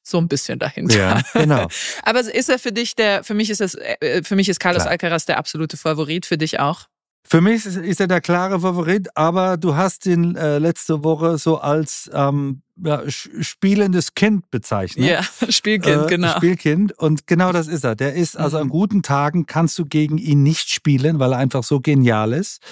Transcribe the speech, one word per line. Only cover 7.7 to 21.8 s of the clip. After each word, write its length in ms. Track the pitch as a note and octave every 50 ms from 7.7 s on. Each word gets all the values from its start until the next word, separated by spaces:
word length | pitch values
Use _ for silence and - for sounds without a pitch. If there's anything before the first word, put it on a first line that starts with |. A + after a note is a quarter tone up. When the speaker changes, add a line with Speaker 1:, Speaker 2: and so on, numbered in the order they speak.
| F3
Speaker 2:
ist 240 | F#3+ E3 F3+ F3+ -
er 60 | G3
der 140 | F3 F#3 F3
klare 400 | - - F3 F3 F#3 F#3+ G3 F3
Favorit, 560 | E3+ F#3 F3 F3+ E3 D#3+ F#3+ G#3+ F#3 - -
aber 400 | - D#3 E3 E3+ F#3+ F#3 F#3 F#3
du 200 | E3 E3 F3 C#3+
hast 280 | D3+ F#3 F#3 - - -
ihn, 300 | F#3+ F3+ E3+ E3+ F3 F3
äh, 220 | - E3 D3+ D3 D3
letzte 460 | D#3 E3 E3 - - - D#3+ D3+ C#3+
Woche 340 | D#3+ D#3+ D3 E3 E3 E3+ D3
so 180 | - E3 D#3+
als, 540 | - - C#3+ D3 D#3+ D#3 - - - - - -
ähm, 480 | C#3+ C#3 C#3 C#3+ C#3+ C#3+ C#3 C3+ C3+ _ _ _
ja, 240 | - F#3 D#3 D3 C3+ - D3+
sch-, 340 | C3+ - - - - - D#3+
spielendes 720 | - - - - F#3+ G3+ G#3 G#3 G3 F3+ F3+ - - -
Kind 360 | - G3 G#3+ G#3+ F#3+ - _
bezeichnet. 560 | - A#2+ - - A2 G2+ F#2+ - - E3 B2+ D#3
Speaker 1:
Ja, 140 | G3 - F#3
<laughs> 260 | - - - B3 -
Spielkind, 540 | - - - G#3 G#3+ G3+ E3+ D3 D3 D3 D3+
Speaker 2:
Äh, 20 |
Speaker 1:
genau. 300 | D#3+ F3 E3+ F3+ E3+ D#3
Speaker 2:
Spielkind 560 | - E3+ F3 F#3 E3 - D3+ D3+ E3+ G#3 G3 - -
und 280 | E3 D#3 D#3 D3 -
genau 240 | - F3 E3+ F#3 F#3 F3
das 140 | F3 D#3+
ist 160 | D3+ E3+ D3 C3
er. 100 | B2 A2
Der 180 | G#2+ C3+ C#3+ C3
ist, 240 | F3 E3+ - -
also 220 | - E3 C#3+ D3+ D#3
an 60 | D3+
Speaker 1:
Mhm. 40 | C3
Speaker 2:
guten 320 | D3 E3 G#3 G3 G#3 G3 -
Tagen 440 | - C#3+ C#3 C#3+ D3 D3+ F3 D#3
kannst 320 | - - D#3 E3+ D#3 - -
du 80 | E3
gegen 320 | C#3 - D3+ D3+ D3 D#3 D#3
ihn 240 | G#3+ D#3 D3 C#3+ C#3
nicht 260 | D3 D#3+ - - -
spielen, 500 | - - - D#3 C#3 B2+ C3+ D#3 E3 D3
weil 140 | C3 B2+ C3
er 60 | B2
einfach 260 | C3+ B2+ - C3+ A#2
so 160 | - D3 C#3